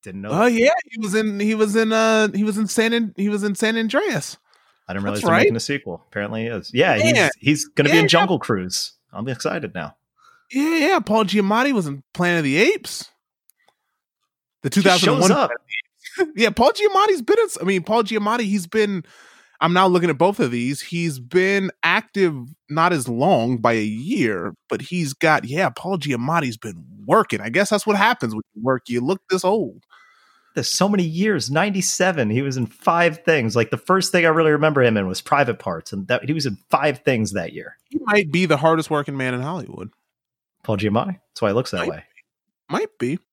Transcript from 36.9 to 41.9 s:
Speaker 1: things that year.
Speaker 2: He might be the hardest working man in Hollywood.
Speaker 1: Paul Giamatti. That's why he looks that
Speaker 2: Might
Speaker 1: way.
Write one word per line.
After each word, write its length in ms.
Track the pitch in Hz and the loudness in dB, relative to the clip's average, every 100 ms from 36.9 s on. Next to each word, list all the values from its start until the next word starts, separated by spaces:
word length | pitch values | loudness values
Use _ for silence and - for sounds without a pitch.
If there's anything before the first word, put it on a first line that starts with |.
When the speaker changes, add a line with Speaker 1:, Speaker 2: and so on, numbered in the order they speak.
| 131 | 0
Speaker 1:
things 340 | - 127 104 | 0 0 0
that 220 | 98 85 | -4 -6
year. 240 | 87 - - _ | -10 -16 -20 _
Speaker 2:
He 100 | 302 | -8
might 280 | 247 208 170 | 0 0 2
be 140 | 175 | 0
the 140 | 185 147 | 2 4
hardest 320 | 160 160 156 | 4 2 0
working 260 | 151 143 139 | -2 -2 -4
man 160 | 127 | -4
in 80 | 123 | -4
Hollywood. 480 | 135 175 - - 101 _ _ _ _ _ _ _ | -6 -8 -10 -14 -16 _ _ _ _ _ _ _
Speaker 1:
Paul 140 | - 104 | -4 -2
Giamatti. 420 | 104 107 196 185 _ | 0 0 -2 -8 _
That's 100 | - | -6
why 80 | 107 | -2
he 60 | |
looks 160 | 107 131 | -2 -2
that 80 | 90 | -4
Speaker 2:
Might 100 | |
Speaker 1:
way. 80 | 339 | -6